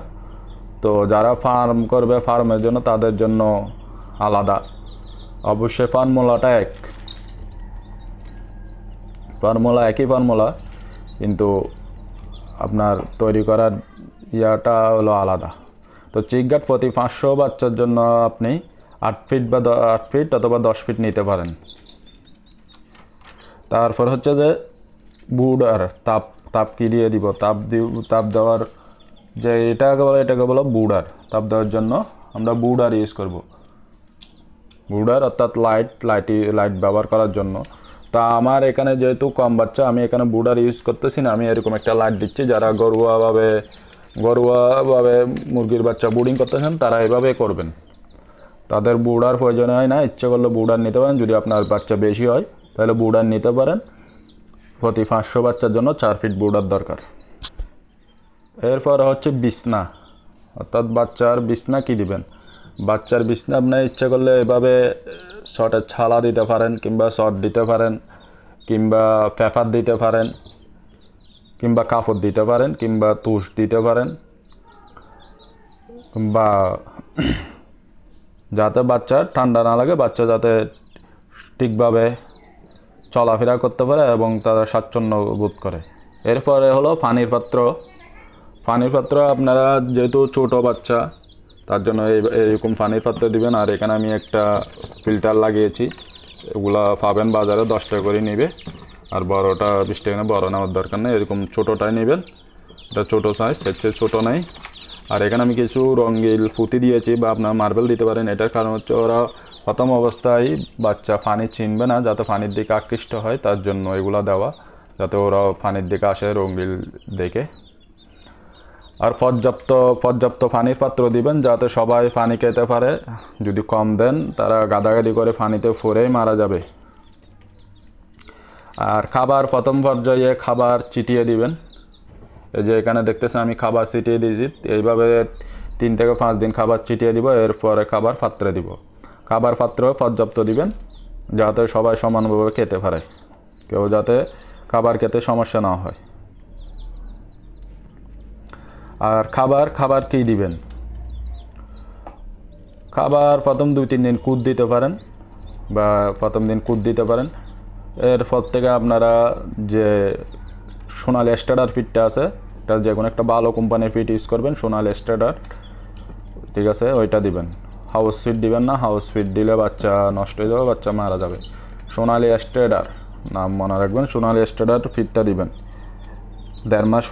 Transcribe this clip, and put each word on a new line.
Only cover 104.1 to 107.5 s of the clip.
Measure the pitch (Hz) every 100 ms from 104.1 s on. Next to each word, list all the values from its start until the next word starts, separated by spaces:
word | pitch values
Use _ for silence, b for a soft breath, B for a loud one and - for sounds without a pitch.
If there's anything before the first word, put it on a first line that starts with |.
| 113 110
নাই। | 147 175 - B B B B -
আর | 104 101
এখানে | 117
আমি | 123 120
কিছু | 117 131 131 127
রঙিন | 117 113 113 110 110 -
পুঁতি | 110 123
দিয়েছি | 123 120 113 117
বা | 113
আপনার | 110 107